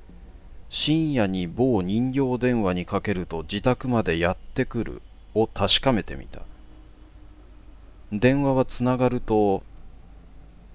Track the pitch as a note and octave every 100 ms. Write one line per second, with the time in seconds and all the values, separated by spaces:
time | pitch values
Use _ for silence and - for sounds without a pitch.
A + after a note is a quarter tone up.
0 | - - - - - - - - D3 D#3+
1 | D#3 C3+ G2 F#2+ F2 E2 C3 G#2+ F2+ G#2+
2 | B2+ C3 C3 B2 B2 A#2+ G2 F2+ F2 G2
3 | G#2+ F#2 E2+ E2 D2+ G2+ B2+ B2 B2+ A#2+
4 | F#2+ E2 F2 F#2 - - B2 A#2 F#2 B1
5 | - - - G#2+ A2 - G2+ - C3+ A2
6 | - C#2 - - - - - - - -
7 | - - - - - - - - - -
8 | - G#2 B2+ C#3 C#3 C3 B2 - B2 B2+
9 | B2+ B2 - G#2+ G#2 F#2+ - - - -
10 | - - - - - - -